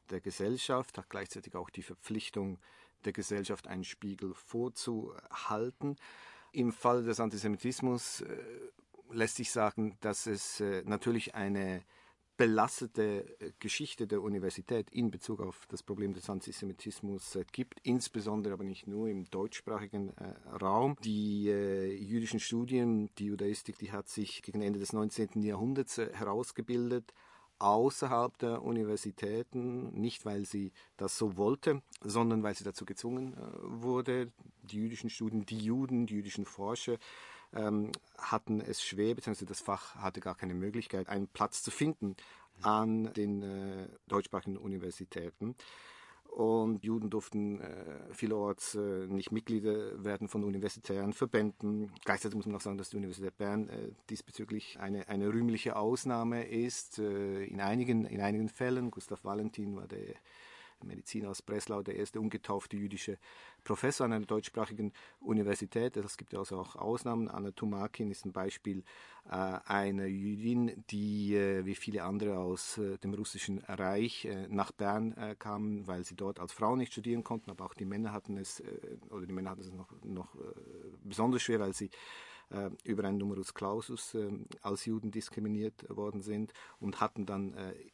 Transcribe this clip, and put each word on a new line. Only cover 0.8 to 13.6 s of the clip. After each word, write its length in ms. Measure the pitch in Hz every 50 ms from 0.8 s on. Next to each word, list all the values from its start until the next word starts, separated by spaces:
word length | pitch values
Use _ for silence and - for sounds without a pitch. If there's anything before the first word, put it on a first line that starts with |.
| 123 - - -
hat 100 | - -
gleichzeitig 460 | - 101 98 - - 117 - - -
auch 160 | 90 87 -
die 120 | - - 92
Verpflichtung, 760 | - - - - - 110 110 - - - 110 98 98 92 87 - - - - - - _ _ -
der 80 | 107 95
Gesellschaft 560 | - 98 - 107 101 98 - 104 - - -
einen 160 | 98 92 92
Spiegel 500 | - - - - 101 98 92 101 95 92
vorzuhalten. 1600 | - - - - 117 120 131 127 - - 123 117 110 113 113 - - - - - - - - 110 107 113 123 - _ - 143 143 - - - - - - - - - - - -
Im 200 | - 123 120 113
Fall 320 | - - 123 123 123 117
des 160 | 117 110 -
Antisemitismus, 1000 | 117 107 104 104 104 107 104 98 - 123 127 - - 127 123 120 - - - - -
äh, 140 | - - - - - 120 - - - - - - _ - - - -
lässt 260 | - 113 113 110 -
sich 140 | - 117 -
sagen, 460 | - 120 107 104 - - 110 107 101 -
dass 260 | - 107 101 - -
es, 340 | 117 104 98 - - - -
äh, 220 | 107 101 98 92 90
natürlich 480 | 98 104 104 - 123 117 113 - - -
eine 500 | - 101 98 101 101 98 92 92 90 92 - - - - - - _ _ _ _
belastete, 880 | - 123 113 110 107 107 131 - - 131 113 - 113 107 107 104 98 95 - - -
äh, 120 | 87 80 - -